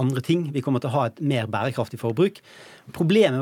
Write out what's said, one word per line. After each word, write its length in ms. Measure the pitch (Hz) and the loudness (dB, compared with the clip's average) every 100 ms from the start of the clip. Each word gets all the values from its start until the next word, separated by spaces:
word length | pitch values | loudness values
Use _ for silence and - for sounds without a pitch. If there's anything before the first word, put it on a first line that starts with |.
andre 240 | 131 127 127 | -2 -2 0
ting. 220 | 170 156 | 0 0
Vi 160 | 143 135 | -4 -2
kommer 160 | 127 | -2
til 80 | 135 | 0
å 80 | 139 | -2
ha 80 | 117 | -2
et 100 | - | -2
mer 240 | 143 131 107 | -2 -2 -2
bærekraftig 560 | 104 127 123 113 113 | -2 -2 -2 -6 -4
forbruk. 400 | 117 113 196 - - - - - - - | -4 0 0 -2 -16 -20 -20 -20 -20 -2
Problemet 400 | 170 208 190 127 | 2 4 4 4